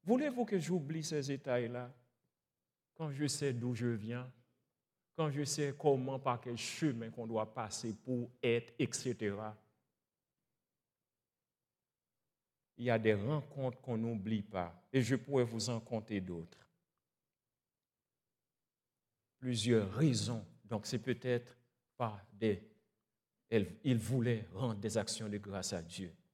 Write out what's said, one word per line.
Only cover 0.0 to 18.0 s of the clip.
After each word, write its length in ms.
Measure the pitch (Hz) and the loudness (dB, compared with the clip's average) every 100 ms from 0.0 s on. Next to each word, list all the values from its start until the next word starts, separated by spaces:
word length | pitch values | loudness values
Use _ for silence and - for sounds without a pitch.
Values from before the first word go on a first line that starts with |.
Voulez-vous 420 | 160 254 302 247 226 | 4 4 4 -2 0
que 120 | 196 | 0
j'oublie 460 | 147 180 143 160 | 2 0 0 -4
ces 160 | 151 151 | -2 -2
détails-là ? 720 | 139 139 143 123 117 120 123 - _ _ _ _ _ _ _ _ _ _ | -2 -4 0 0 0 -4 -8 -14 _ _ _ _ _ _ _ _ _ _
Quand 160 | 160 | -6
je 140 | 139 147 | 0 0
sais 260 | - 143 | 2 0
d'où 220 | 120 123 | 0 -2
je 140 | 117 120 | 0 0
viens, 380 | 113 107 120 127 - _ _ _ _ _ _ _ | 0 -2 -6 -8 -16 _ _ _ _ _ _ _
quand 160 | - 156 | -2 0
je 140 | 143 | 0
sais 300 | 143 - 143 139 | -2 0 -2 2
comment, 400 | 156 135 131 135 | 4 4 2 -2
par 220 | 135 120 | 0 -2
quel 160 | 123 120 | -2 -6
chemin 540 | - - 160 117 113 | -6 0 0 0 -4
qu'on 160 | 113 113 | -6 -2
doit 260 | 110 107 | 0 -2
passer 400 | - 107 - 117 | -4 -6 -4 -6
pour 380 | 104 - 123 120 - | -6 -2 -2 -2 0
être, 300 | 120 117 - - | 2 2 0 -2
et 100 | 139 | -2
cetera. 640 | - 131 117 107 101 107 107 _ _ _ _ _ _ _ _ _ _ _ _ _ _ _ _ _ _ _ _ _ _ _ _ _ _ _ _ _ _ _ - | 0 -2 0 -2 -2 -6 -8 _ _ _ _ _ _ _ _ _ _ _ _ _ _ _ _ _ _ _ _ _ _ _ _ _ _ _ _ _ _ _ -4
Il 80 | 120 | 2
y 40 | |
a 80 | 113 | 4
des 160 | 110 | 6
rencontres 680 | 104 104 151 - - 131 120 | 4 4 0 -2 -4 -4 -4
qu'on 180 | - 113 | -4 -2
n'oublie 440 | 117 113 98 110 | 0 -2 0 -2
pas, 300 | 101 95 85 85 _ | -2 -4 -4 -6 _
et 100 | 135 | 0
je 120 | 110 | 2
pourrais 300 | 131 - 139 | 0 2 2
vous 240 | 120 113 113 | 2 0 -2
en 100 | 117 | -4
conter 420 | - 117 107 104 | -2 -6 -2 -4
d'autres. 460 | 92 87 82 - _ _ _ _ _ _ _ _ _ _ _ _ _ _ | -2 -8 -10 -16 _ _ _ _ _ _ _ _ _ _ _ _ _ _